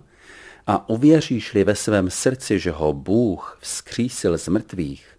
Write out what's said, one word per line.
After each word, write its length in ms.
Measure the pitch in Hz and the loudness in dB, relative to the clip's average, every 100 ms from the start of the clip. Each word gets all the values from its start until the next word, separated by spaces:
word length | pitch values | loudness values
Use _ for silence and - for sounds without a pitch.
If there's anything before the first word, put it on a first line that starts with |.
| - _ - - - - - | -10 _ -20 -20 -20 -12 -2
a 220 | 101 - | -2 -2
uvěříš-li 760 | 113 147 160 - 120 - 101 | 2 6 4 2 -4 -2 2
ve 120 | 95 101 | 2 0
svém 340 | - 104 90 | 0 0 0
srdci, 500 | - 135 127 - 101 | 0 -2 -2 -2 0
že 120 | 90 | 0
ho 220 | 78 78 | 0 -2
Bůh 640 | 71 69 110 120 85 - - | -2 0 2 2 -2 -10 -16
vzkřísil 760 | - - - - 120 - 98 82 | -10 -10 -8 -4 -4 -2 0 0
z 100 | - | 0
mrtvých, 600 | 95 - 90 76 69 - | -2 -2 -6 -6 -8 -16